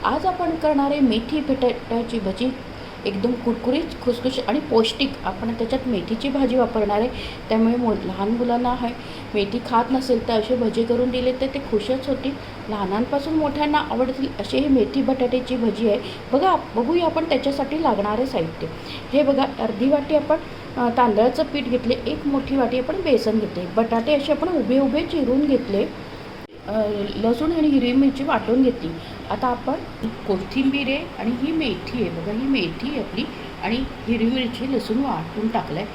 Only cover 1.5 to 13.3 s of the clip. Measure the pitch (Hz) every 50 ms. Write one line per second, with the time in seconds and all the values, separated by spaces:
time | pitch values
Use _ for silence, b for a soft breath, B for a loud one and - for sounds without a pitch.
1.5 | 269 269 262 247 240 - - - 226 233 233 226 240 226 196 190 190 - 240 262
2.5 | 262 - - - B B B B B B - 196 196 196 196 240 254 233 - 240
3.5 | 214 - - 240 254 311 330 - - - - 247 233 - - 262 262 262 - -
4.5 | 214 294 302 - 240 226 226 226 - - 277 - - - - 190 190 - 233 226
5.5 | 233 - 233 226 262 269 262 254 233 190 170 - 220 226 - 277 269 285 269 233
6.5 | 233 262 - 240 - 226 208 202 208 208 226 254 B B B B B B B -
7.5 | 220 220 226 226 240 247 247 226 208 190 - 175 185 185 196 208 233 233 247 240
8.5 | 240 240 247 247 240 233 247 233 240 B B B B B B B - 208 202 202
9.5 | 208 240 - - 247 226 240 240 262 262 262 - 247 233 - - 233 220 214 -
10.5 | 254 240 240 220 - 233 226 - 240 233 254 254 247 254 247 254 254 254 269 269
11.5 | 269 285 277 - 233 208 202 - 254 269 262 285 269 - - 262 277 B B B
12.5 | B B - - 214 208 202 185 196 214 247 254 285 285 277 320